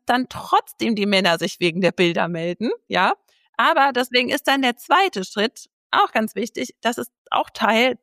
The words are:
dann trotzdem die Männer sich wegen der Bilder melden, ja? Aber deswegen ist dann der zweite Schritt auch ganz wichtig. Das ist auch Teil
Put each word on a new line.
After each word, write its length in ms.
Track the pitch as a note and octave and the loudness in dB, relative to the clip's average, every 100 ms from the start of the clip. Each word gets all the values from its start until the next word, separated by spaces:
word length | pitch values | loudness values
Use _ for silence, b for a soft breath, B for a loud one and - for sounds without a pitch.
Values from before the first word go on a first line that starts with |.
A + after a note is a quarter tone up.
| - | -4
dann 220 | B3 B3+ | -2 -2
trotzdem 680 | - - G4 - - A3+ | -10 -2 -2 -2 -6 -2
die 120 | G#3+ G3+ | 0 2
Männer 320 | G3 F#3+ E3+ | 2 2 0
sich 220 | E3+ - | -2 -2
wegen 200 | F3 E3 | -2 0
der 120 | F3+ | -2
Bilder 360 | - F3 E3+ E3+ | 2 0 2 -2
melden, 420 | E3+ E3+ F3 A3+ A#4 _ | -4 -6 -4 -4 -6 _
ja? 260 | F#3 F#3+ - _ _ _ - | 0 0 -2 _ _ _ -2
Aber 360 | B3+ D#4+ C#4 | 0 2 2
deswegen 360 | B3+ C4 B3 B3 | 0 0 0 0
ist 180 | D4 - | -2 0
dann 140 | C#4 | 0
der 140 | C4 A#3+ | 0 -4
zweite 480 | - F4 G4 - | 0 2 2 -2
Schritt 440 | F#3 - G#3+ - - _ _ | -8 -4 -4 -4 -20 _ _
auch 220 | - G4+ | 0 2
ganz 220 | A3+ A3 | 0 -4
wichtig. 400 | - A3+ - B3 - | -4 -8 -6 -10 -4
Das 180 | A3+ A#3 | -4 -4
ist 120 | A#3 _ _ | -8 _ _
auch 200 | - D#4 | -2 -2
Teil 480 | - G#3+ A3 B3 A#3+ | -2 0 2 2 0